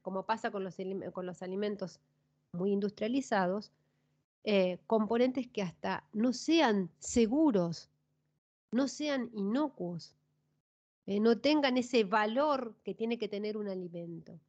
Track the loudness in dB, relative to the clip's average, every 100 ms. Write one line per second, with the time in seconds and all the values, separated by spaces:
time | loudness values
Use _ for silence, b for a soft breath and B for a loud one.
0 | -6 -6 -4 -2 -2 -4 -6 -6 -6 -6
1 | -6 -8 -10 -8 -8 -4 -4 -4 -8 -12
2 | _ _ _ _ _ -4 0 0 -2 -4
3 | -2 -2 0 0 2 -2 -8 _ _ _
4 | _ _ _ _ 2 4 4 0 0 0
5 | 2 2 2 0 -4 -4 -6 -4 -6 -6
6 | -6 -2 0 0 2 4 6 4 0 -6
7 | -2 2 4 4 4 4 2 -4 -12 _
8 | _ _ _ _ _ _ -4 -2 -2 -2
9 | -2 -2 -4 -4 0 0 -2 -4 -8 -8
10 | -12 _ _ _ _ _ _ _ _ _
11 | -4 2 4 4 4 4 4 2 2 2
12 | 2 2 2 2 2 0 -2 -10 -10 -6
13 | -4 -4 -4 -6 -6 -6 -6 -6 -8 -10
14 | -10 -12 -14 -20